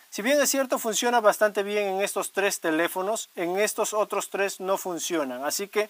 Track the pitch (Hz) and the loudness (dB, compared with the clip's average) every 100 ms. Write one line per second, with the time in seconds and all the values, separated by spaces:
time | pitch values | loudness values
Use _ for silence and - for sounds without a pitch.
0 | - - 214 294 262 269 262 269 233 208 | -14 -4 2 4 4 2 0 -2 -2 0
1 | 240 240 214 - 214 208 202 208 202 190 | 2 4 6 6 2 2 0 0 0 0
2 | 202 202 175 - 196 - 170 156 170 190 | -2 -2 -4 0 0 0 0 2 0 -2
3 | 190 220 - - 170 190 208 - 208 214 | -4 -4 -6 -6 -4 0 0 0 -2 0
4 | 196 202 - 190 196 - 190 196 185 165 | -2 -2 -4 -2 -4 -2 -2 -2 -2 -6
5 | - 170 135 123 147 147 202 208 208 | -2 -2 -2 -4 -4 -4 -2 -2 -2